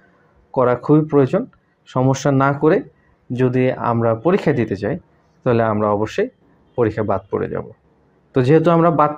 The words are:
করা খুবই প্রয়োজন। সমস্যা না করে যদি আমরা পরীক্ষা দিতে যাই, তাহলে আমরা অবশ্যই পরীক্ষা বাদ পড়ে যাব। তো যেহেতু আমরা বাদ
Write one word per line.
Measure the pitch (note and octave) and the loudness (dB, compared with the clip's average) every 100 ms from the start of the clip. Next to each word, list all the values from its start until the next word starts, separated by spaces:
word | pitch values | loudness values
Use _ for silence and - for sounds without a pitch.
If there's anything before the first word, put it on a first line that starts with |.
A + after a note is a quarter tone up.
| _ _ _ _ _ | _ _ _ _ _
করা | C3+ B2 B2 | 0 0 0
খুবই | - D3+ D#3 | 2 2 2
প্রয়োজন। | C#3+ C3 F#3+ C4 _ _ _ - | 2 2 0 -6 _ _ _ -8
সমস্যা | C3 C3 C3 D3 | -2 0 0 0
না | C3+ C#3 | 2 0
করে | D3 D#3 G3+ - _ _ _ - | 2 2 0 -2 _ _ _ -10
যদি | B2 B2+ B2+ B2+ | -2 0 0 -2
আমরা | - A2+ A#2 A2+ A2+ | -2 -2 0 0 0
পরীক্ষা | E3 F#3 D#3+ | 0 0 0
দিতে | A#2+ A2 G2 | -2 -2 -4
যাই, | G#2 F3 - _ _ _ | -6 -6 -12 _ _ _
তাহলে | B2+ A#2 | -2 0
আমরা | A2+ G#2+ G#2 | 0 0 0
অবশ্যই | G#2 G#2+ - B3+ _ _ _ _ - | -2 -4 -4 -6 _ _ _ _ -4
পরীক্ষা | A2+ A2 | -2 -2
বাদ | G#2 G2 - | -4 -4 -4
পড়ে | G#2 F#2 | -6 -6
যাব। | F2+ - - _ _ _ _ _ | -8 -12 -18 _ _ _ _ _
তো | C3+ | 0
যেহেতু | B2+ D#3+ D#3+ | 4 4 4
আমরা | E3 E3+ | 2 2
বাদ | D3+ D3+ | 2 0